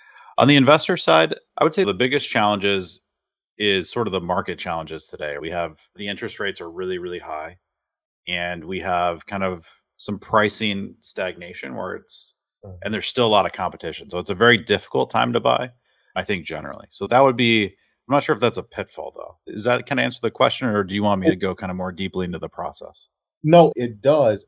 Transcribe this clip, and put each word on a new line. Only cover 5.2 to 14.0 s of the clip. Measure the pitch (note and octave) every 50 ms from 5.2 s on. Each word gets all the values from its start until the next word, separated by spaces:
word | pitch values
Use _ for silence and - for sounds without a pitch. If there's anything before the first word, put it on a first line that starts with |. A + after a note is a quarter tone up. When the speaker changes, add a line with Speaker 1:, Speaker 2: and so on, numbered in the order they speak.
| D#2 D2+ D2 C#2+
Speaker 1:
We | D#2 D#2+
have, | F2 F2 E2+ D#2+ D2+ _ _ _ _
the | - G2+ G2+
interest | G2 - A#2+ G2+ - -
rates | G#2+ G2 F#2 -
are | F2 E2
really, | E2 F2+ F#2 F#2 F#2 F2
really | F2 F2 F2 E2+
high, | - E2 D#2 D#2 D#2 E2 E2+ _ _ _ _ _ _ _ _ _ _ _ _ _ - F2
and | F2+ F2 F2 F2 F2 E2+ D#2+
we | E2+ F#2+ F2
have | D#2+ F#2+ F2+ F2 F2 F2 E2+ D#2+ - -
kind | G#2 G2 F#2+
of | F#2+ F#2 E2+ E2 - - _ _ _ _ _
some | - - G#2 G2
pricing | - - - G#2+ G#2+ G#2 - - A2+ G#2+ G2 G2 G2 F#2+ - _
stagnation | - - - G#2+ F#2+ F#2 F2+ F2+ F2 F2 F2+ - C#3 C3+ B2
where | G#2+ F#2+ F#2 F#2
it's, | F2+ - - - - - - - _ _ _ _ _ -
Speaker 2:
Mm-hmm. | G2 F#2 F2+ G2
Speaker 1:
and | G2+ G#2+
there's | - - -
still | - B2+ A#2+ A2
a |
lot | G#2 G2+ F#2
of | E2+ -
competition. | - F#2 F2 - - - E2 D2+ -